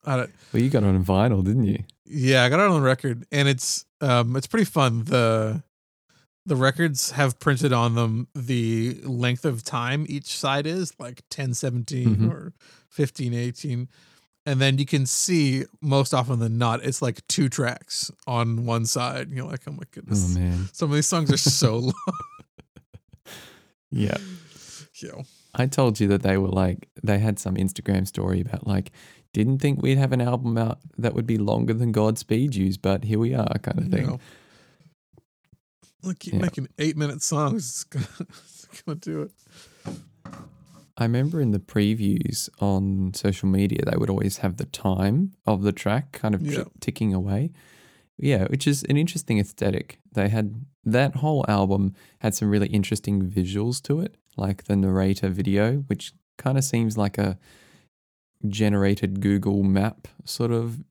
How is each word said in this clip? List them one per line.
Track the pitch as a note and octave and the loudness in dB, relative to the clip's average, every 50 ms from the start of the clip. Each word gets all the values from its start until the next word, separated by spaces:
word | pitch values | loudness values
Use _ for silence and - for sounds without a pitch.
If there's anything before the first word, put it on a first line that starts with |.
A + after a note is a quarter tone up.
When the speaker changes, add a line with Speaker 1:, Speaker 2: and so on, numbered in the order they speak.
| _ | _
Speaker 1:
I | D3+ C3+ | -2 -2
don't | B2+ B2 - - _ - - - | -2 -2 -4 -10 _ -16 -2 0
Speaker 2:
Well, | A2+ A#2+ | 2 2
you | C3+ | 4
got | C#3 B2 G#2 | 4 4 4
it | |
on | G2+ F#2+ F#2+ F2+ | 4 4 4 4
vinyl, | F#2+ F#2+ F#2+ G#2+ B2 A2+ F#2+ F#2 | 4 4 4 4 4 4 2 2
didn't | G2 A2 C3 A#2 | 2 2 2 2
you? | G2 - - G2 - _ _ _ | 2 0 -2 -6 -12 _ _ _
Speaker 1:
Yeah, | - - D3+ B2+ C3 C3+ C3 B2 | -10 -4 -2 2 4 6 6 6
I | B2 | 6
got | C#3+ F3 | 4 4
it | G3+ G3+ | 4 4
on | F3+ D3+ | 4 4
record, | C#3 C3 C3 B2+ - C3+ A#2 A#2 - _ | 4 4 2 2 0 -4 -4 -4 -6 _
and | - C#3+ C#3 | 0 2 2
it's, | C#3 C#3 B2 - - - - - _ _ _ | 2 2 0 -2 -4 -4 -6 -8 _ _ _
um, | D3 C3+ B2 A#2+ A#2+ A#2 B2 | 0 2 4 4 4 2 0
it's | C3+ - | -2 -4
pretty | - - A3+ G3+ | 0 2 2 2
fun. | - - D#3+ C#3 B2+ A2+ A#2 A2+ | 2 4 2 2 2 2 0 -2
The, | - - B2 A#2 A2+ A2+ A2 A2 A2 A2 D#3+ - _ _ _ _ _ _ _ _ _ _ _ _ _ _ _ _ | 2 2 4 4 4 2 2 0 0 -2 -6 -8 _ _ _ _ _ _ _ _ _ _ _ _ _ _ _ _
the | F#3+ D#3 | -2 0
records | B2+ C3 C3+ C3 D#3+ E3+ E3 C#3+ B2+ - - | 2 2 2 2 2 0 0 0 -2 -4 -4
have | B2 C3+ C#3+ C3 A#2+ _ | 0 0 0 0 0 _
printed | - D3+ C#3 B2 D3+ C#3 B2+ | 0 0 2 2 2 2 2
on | A#2+ A#2 A#2+ A#2 | 2 2 2 2
them | A#2 A#2 A2+ A2 A2+ B2 - _ | 2 0 0 0 -2 -4 -6 _
the | C#3+ B2 A#2+ C3 A#2+ A#2 A2+ A2+ A2+ A2+ B2 B2 - - | -10 -4 -2 -2 0 0 0 0 0 -2 -2 -4 -6 -8
length | C3+ C3 A#2+ B2 B2 B2 B2 - | -6 -4 -2 0 0 -2 0 -2
of | D#3 C3 A2+ - | -2 -2 -2 -6
time | - - A#2+ A#2+ B2 C3 D3 D#3 | -6 -6 -4 -2 -2 -2 -4 -4
each | - C#3+ C#3+ - - - | -4 -6 -10 -8 -8 -10
side | - - C#3 C#3 C#3+ D3 | -4 -2 -2 -2 0 -2
is, | D#3 E3+ F#3 F3+ - - | -2 -4 -4 -6 -6 -8
like, | _ B2 A#2+ B2 - - _ | _ -14 -14 -14 -16 -16 _
ten | - - C#3 C3 A#2+ | -10 -6 -4 -4 -4
seventeen | - - C3+ A#2+ B2 A#2+ - D3 B2+ B2 A#2 G#2+ | -2 -4 -4 -4 -4 -4 -4 -4 0 2 2 4
Speaker 2:
Mm-hmm. | G2 A2 A2+ | 4 2 0
Speaker 1:
or | - - - E3+ - _ _ _ - _ _ _ | 0 -4 -10 -14 -16 _ _ _ -20 _ _ _
fifteen | _ - D3 B2+ _ - C3+ A#2+ A#2+ | _ -2 -2 -2 _ -6 -6 -4 -2
eighteen. | A#2+ A#2+ B2 B2 - - D3+ A#2+ B2 B2 B2+ _ _ _ _ _ _ _ _ _ _ _ | -2 -4 -6 -6 -8 -8 -6 -6 -6 -6 -8 _ _ _ _ _ _ _ _ _ _ _
And | D3 C#3 C3 | -2 2 4
then | C3+ C3+ C3+ | 4 4 4
you | C3+ C#3+ | 2 0
can | C3 - D3 C3+ | 0 2 0 0
see, | B2 - - - - F3+ E3 D3 C3+ C3 C3+ C3+ - _ _ | 0 0 -2 0 2 2 4 4 2 2 0 -4 -6 _ _
most | - D3 C3+ C#3 C3 - - | -2 2 4 4 4 2 0
often | C3 A#2+ B2 C3 A#2 | 0 0 0 -2 0
than | A#2 A2+ A2+ | 0 0 0
not, | A#2 A#2+ A#2 A2+ B2+ B2 | 2 2 2 0 0 -2
it's, | C3 C3 - | -4 -4 -2
like, | - B2 - - _ | -2 -4 -4 -6 _
two | - - - D#3+ C3 | -4 0 2 2 0
tracks | - - C#3 A#2+ B2+ - - _ - - - - - _ _ | 0 -2 -2 -2 -4 -6 -12 _ -8 -8 -8 -8 -10 _ _
on | - B2 A#2+ A#2 A#2 A#2 A2+ A#2+ | -4 -2 0 0 0 0 -2 -2
one | A#2 A#2 A#2 A2+ | 0 0 0 0
side. | A2+ - C3+ B2 B2+ C3 C3 C3+ | -2 -2 -2 -2 -4 -4 -6 -8
And | - C3+ | -8 -8
you're | B2+ B2+ | -10 -8
like, | - - C3 _ | -8 -10 -12 _
"Oh | - D3 | -14 -14
my | - - _ | -14 -16 _
goodness." | _ - - - G2+ G2+ F#2 F2 F2+ | _ -20 -6 -2 0 2 2 2 2
Speaker 2:
Oh, | F2+ | 2
man. | F2 F2 F2 F2+ F#2 F#2+ | 2 2 0 0 -2 -6
Speaker 1:
Some | - - E3+ D3 | -4 -4 -2 0
of | C#3+ | 2
these | D3 D3+ - | 2 2 2
songs | F3+ E3+ D#3 C3+ C3+ | 0 0 2 2 2
are | |
so | - - C#3 C#3 - D3+ A#2 A2 | 2 4 0 2 2 2 2 2
<laughs> | A#2 | 0
long. | B2 B2+ - C6+ C6+ - C6+ C6+ C6+ C6+ C6+ C6+ - _ _ - - _ _ - _ _ - - _ _ - _ _ - - - - - - - _ _ _ _ _ _ | -2 -2 -4 -4 -6 -8 -6 -6 -10 -14 -16 -20 -20 _ _ -20 -20 _ _ -20 _ _ -20 -20 _ _ -20 _ _ -20 -20 -20 -20 -20 -20 -20 _ _ _ _ _ _
Speaker 2:
Yeah. | - A#2 G#2 G2+ - - G3+ F#3+ F#3 E3+ E3 D3+ - - - - - - D3+ _ _ - | -2 -2 0 0 -2 -4 -8 -12 -16 -18 -20 -20 -20 -20 -20 -20 -20 -20 -20 _ _ -18
Speaker 1:
Yeah. | - - C3+ - C#3 - _ _ _ _ - | -16 -16 -14 -14 -16 -16 _ _ _ _ -2
Speaker 2:
I | - B2+ | 0 0
told | D#3 - - C3+ B2 G#2 - | 0 2 4 2 2 4 2
you | G#2+ G2 | 2 4
that | G2+ F#2+ | 4 2
they | - G2 F#2+ | 2 2 2
were, | G2 G2 F#2 | 2 2 2
like, | F#2 F#2+ F#2 F2+ F2 - - _ _ - - | 2 2 2 2 0 -2 -8 _ _ -6 0
they | G#2+ G2+ G2 | 0 2 2
had | G#2 A2 G#2 - | 2 2 0 -2
some | - G2 F#2 | -4 -4 0
Instagram | F2 F#2+ F#2+ - - - G2+ G2 F#2+ F#2+ | 0 0 -2 -2 -6 -2 0 0 0 0
story | F#2+ - G2+ G2 F#2 F#2 F#2 | -2 -4 -4 -2 0 0 -2
about, | F#2 - G2+ - - | -2 -4 -6 -6 -2
like, | - G2 F#2+ F#2+ - _ - - - - _ _ _ _ | 0 0 0 -2 -4 _ -20 -20 -20 -20 _ _ _ _
"Didn't | - G#2+ B2 C3+ C3+ | 0 2 2 2 2
think | - C#3+ C#3 C#3 | 2 0 0 2
we'd | - B2+ C3+ | 2 2 4
have | C#3 C3+ C3 B2+ | 4 4 2 2
an | B2+ | 0
album | A#2+ B2 B2 B2 B2+ A#2+ A#2 | 2 0 0 0 0 0 0
out | A2+ A2+ A2+ A#2 - _ - _ | 0 0 0 -2 -6 _ -14 _
that | - A#2 A#2 - | -2 -2 0 0
would | - A2+ | 0 -2
be | A2+ A2+ | 0 0
longer | G#2+ G#2 G#2 A2 A2+ A#2+ A#2+ A2+ | 0 2 2 2 2 2 0 0
than | A2+ B2 A#2 | 0 0 2
Godspeed | G#2 G#2 G#2+ G#2+ A2+ - - - A2 A2+ C3 D3 A#2+ | 2 4 4 2 2 0 -2 -2 0 0 0 0 0
You's, | G2 F#2+ F#2+ F#2+ | 0 0 0 0
but | G2 - F#2+ G2 F#2+ - | 0 0 0 0 0 0
here | G#2+ A2 G#2+ | -2 0 0
we | A#2 A#2+ C3 | 0 0 0
are," | B2+ G#2+ - - G2+ | 0 0 0 -2 -2
kind | - - - - | -4 -2 -2 -2
of | E3+ F#3 | 0 0
thing. | F#3 E3 B2+ | 0 0 0
Speaker 1:
No. | C#3 C3+ B2+ - - - - _ _ _ _ _ _ _ _ _ - _ _ _ _ _ - _ _ _ _ _ _ - _ _ _ _ _ _ _ _ _ - | -2 -4 -6 -10 -18 -20 -20 _ _ _ _ _ _ _ _ _ -20 _ _ _ _ _ -20 _ _ _ _ _ _ -20 _ _ _ _ _ _ _ _ _ -8
Like, | F#3 F#3 _ | -8 -8 _
keep | - F#3 - | -8 -4 -2
Speaker 2:
Yeah. | G3 | 0
Speaker 1:
making | F#3 E3+ - - C3 - _ | 0 -2 -4 -4 -10 -10 _
eight-minute | - D3+ D#3+ D#3+ D3+ D3 C#3+ C3+ D3+ | -4 -4 -2 -2 -2 -4 -4 -4 -6
songs. | - - E3 D3 D3+ C#3 A3 A3+ C#3+ B2 | -4 -2 -2 0 0 0 -2 -2 -4 -8
It's | - - - | -10 -10 -12
gonna, | _ - C#3 - - - - | _ -6 -6 -6 -6 -8 -14
<laughs> | F3 _ | -14 _
it's | - - - - - - - _ - - - | -14 -20 -20 -20 -20 -20 -20 _ -20 -16 -10
gonna | - D3+ D#3+ | -10 -10 -10
do | - D#3 D#3+ D#3 D3 | -8 -8 -6 -6 -8
it. | - _ _ _ _ - - - - _ _ _ - - - - - _ _ _ - - - - - - - - _ - - - _ _ - | -10 _ _ _ _ -20 -20 -20 -20 _ _ _ -14 -14 -14 -18 -20 _ _ _ -20 -18 -18 -20 -20 -20 -20 -20 _ -20 -20 -20 _ _ -4
Speaker 2:
I | A#2 | -2
remember | A#2 A#2+ B2 C3+ D3+ E3+ D#3+ | 0 2 2 0 0 0 0
in | C#3 A#2 | 0 2
the | G#2 F#2+ | 0 0
previews | - - - G#2+ G#2 G#2 A2 A2+ G#2 G2 G2 F2 - - - - - - _ _ | -2 -2 0 2 2 2 2 2 2 0 2 0 0 -2 -4 -6 -8 -10 _ _
on | G2+ G2+ G2 F#2+ F#2+ G2 G2 F#2+ F#2+ F#2 F#2+ | 0 2 2 2 0 0 0 0 -2 -2 -4
social | - - G2+ G2 - - | -2 -2 -2 -2 0 0
media, | G2 F#2+ F#2+ G2 G2 - - - | 2 2 2 2 2 0 0 -2
they | - - | 0 0
would | - A2 G#2+ | 0 0 0
always | G2 G2+ G2+ G2 - | 0 0 0 -2 -2
have | - - F#2+ F2 | -2 -4 -4 -4
the | - - | -4 -10
time | - - - - G2 F#2+ F#2 F#2+ G2 A2+ D3+ G3 F#3+ - _ _ | -10 -10 -4 -2 0 0 2 2 2 2 2 0 -2 -4 _ _
of | - G#2+ F#2+ G2 | -2 0 2 2
the | G#2 | 0
track | G2 - - G#2 G#2+ B2+ C#3 - | 0 0 -2 0 0 0 -2 -6
kind | - - - A2 G#2 | -10 -4 -2 0 0
of | F#2 | 0
Speaker 1:
Yeah. | - D3 C#3+ | -2 -2 -4
Speaker 2:
tri-, | - - - _ - | -4 -6 -8 _ -8
ticking | - - - - A2+ G#2+ F#2+ | -8 -8 -4 -2 0 0 0
away. | F#2 F2+ G2+ G2 G#2+ C#3 E3 - - - - - - - - _ _ _ _ _ | 0 0 0 0 0 -2 -2 -6 -10 -20 -20 -20 -20 -20 -20 _ _ _ _ _
Yeah, | - - C#3+ C#3 G2 F#2+ | -4 0 2 2 2 2
which | - - C3+ - | 0 0 0 0
is | D3 C#3+ C#3 - | 0 0 0 0
an | - C#3 | 0 2
interesting | C#3+ D#3 E3+ - - - - A#2 G#2 | 2 2 0 -2 -6 -4 0 0 0
aesthetic. | G#2 - - - G#2+ G2+ G2 - - - - _ _ - | 0 -2 -4 -2 -2 0 0 -2 -6 -8 -16 _ _ -6
They | - G#2 G2 G2+ | -2 0 0 2
had, | A2 A2 G#2+ G#2 G#2+ A2+ C3 - _ _ _ | 2 0 0 -2 -4 -10 -14 -16 _ _ _
that | A2+ A2 B2 C3+ C#3 C#3 | 2 2 4 2 2 0
whole | C3 C#3 D3+ D#3 C#3 - | -2 -2 0 0 0 0
album | - G#2 G2+ G2 F#2+ G2 G2 G2 F#2+ - _ - - _ _ | 2 2 2 2 2 2 2 2 0 -2 _ -20 -20 _ _
had | - A2 G#2 | -4 -2 -2
some | - A2 G#2 | 0 0 2
really | G2+ G#2 G2+ - | 2 2 2 2
interesting | G#2 G#2 F#2+ - A2 G#2+ - - G2+ G2 F#2+ F2+ | 2 0 0 0 -2 -4 -2 -2 0 0 0 0
visuals | G2+ F#2+ F2+ F2+ G2 G2+ G#2+ A#2+ B2 C3 - | 0 -2 -2 0 -2 -4 -2 -2 -4 -6 -2
to | - C#3+ D#3 | -2 -2 -2
it, | F3+ - - _ _ _ _ | -2 -6 -8 _ _ _ _
like | - G2 G2 G2 - - | -4 -2 -2 -2 -4 -2
the | - G2+ | 0 2
narrator | G2+ G2 F#2+ F#2 F#2+ F#2+ F#2+ G2 - - F#2+ | 2 4 4 4 4 4 2 2 2 0 -2
video, | F2+ F#2+ F#2 G2 G2 G2+ G#2 A2+ C3 C#3+ C#3 | -2 0 0 2 2 4 4 2 2 -2 -2
which | C3+ G#2+ - - - _ _ _ _ _ - | -4 -4 -6 -6 -16 _ _ _ _ _ -4
kinda | - C3 C3 C#3 C3 | -2 0 0 2 0
seems | - - A#2 A#2 A2 G#2+ | 0 0 0 0 0 0
like | A2+ G#2 G2+ - - | 0 -2 0 0 0
a | G2+ F#2+ F#2+ - _ - - - - _ _ _ _ _ _ _ _ _ _ _ _ _ _ _ - | -2 -2 -2 -4 _ -20 -20 -20 -20 _ _ _ _ _ _ _ _ _ _ _ _ _ _ _ -6
generated | G#2 G2 G#2+ A2 G#2 G2+ G2+ G2 G2 G2+ - - F#2+ G2 G2 | -4 -2 0 2 2 4 4 4 4 2 2 0 -4 -4 -2
Google | G2 G2+ G2+ G2+ F#2+ G2+ G2 G2+ | 0 2 2 2 2 0 0 2
map | G2 F#2+ F#2+ G2 G2 A2+ - - _ - _ - - | 2 2 2 2 2 0 -4 -8 _ -20 _ -20 -14
sort | - - - A#2+ A#2 | -12 -6 -4 -2 -2
of | A#2 A#2 A#2 A#2 A2+ C3+ - _ | 0 -2 -2 -4 -8 -10 -14 _